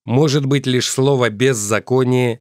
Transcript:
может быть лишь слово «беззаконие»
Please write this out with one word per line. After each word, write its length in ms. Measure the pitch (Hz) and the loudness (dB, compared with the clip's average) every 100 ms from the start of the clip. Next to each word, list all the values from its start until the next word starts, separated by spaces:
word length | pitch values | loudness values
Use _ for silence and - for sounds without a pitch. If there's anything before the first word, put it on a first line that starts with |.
может 420 | - 123 156 143 135 | -2 0 2 0 0
быть 200 | 139 131 | -2 0
лишь 240 | 127 - | -2 -2
слово 400 | - 135 135 120 | 0 0 2 0
«беззаконие» 1080 | 104 131 117 104 107 - 127 127 127 123 113 | 0 0 0 -2 -4 0 0 2 2 0 -4